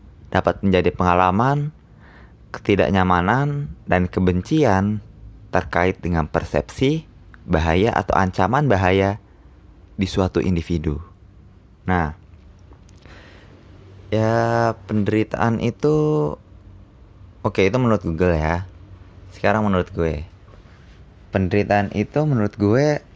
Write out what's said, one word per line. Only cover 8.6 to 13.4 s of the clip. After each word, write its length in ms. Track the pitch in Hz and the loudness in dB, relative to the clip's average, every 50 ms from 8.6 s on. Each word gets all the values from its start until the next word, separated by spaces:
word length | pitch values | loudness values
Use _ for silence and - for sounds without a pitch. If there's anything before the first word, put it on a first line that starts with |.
| 151 135 | 0 2
bahaya 540 | 104 92 95 90 95 98 98 98 101 104 - - - - - - - - - - - - - - - | 2 2 2 2 2 2 2 0 -2 -4 -10 -18 -20 -20 -20 -20 -20 -20 -20 -20 -20 -20 -20 -14 -8
di 80 | - 98 | -6 -4
suatu 400 | 92 - 101 92 90 - 87 55 | -2 0 0 0 0 0 -2 0
individu. 560 | 95 92 85 80 - 87 80 73 80 73 76 85 - - - - - - - - - - - - - - - - 95 | 0 -2 -2 -2 -2 -4 -4 -2 -4 -4 -6 -8 -14 -20 -20 -20 -20 -20 -20 -20 -20 -20 -20 -20 -20 -20 -12 -6 -2
Nah, 240 | 92 87 82 76 82 - - - - - - - - - - - - - - - - - - - - - - - - - | -2 0 -2 -2 -6 -10 -18 -20 -20 -20 -20 -20 -20 -20 -20 -20 -20 -20 -20 -20 -20 -20 -20 -20 -20 -20 -20 -20 -20 -20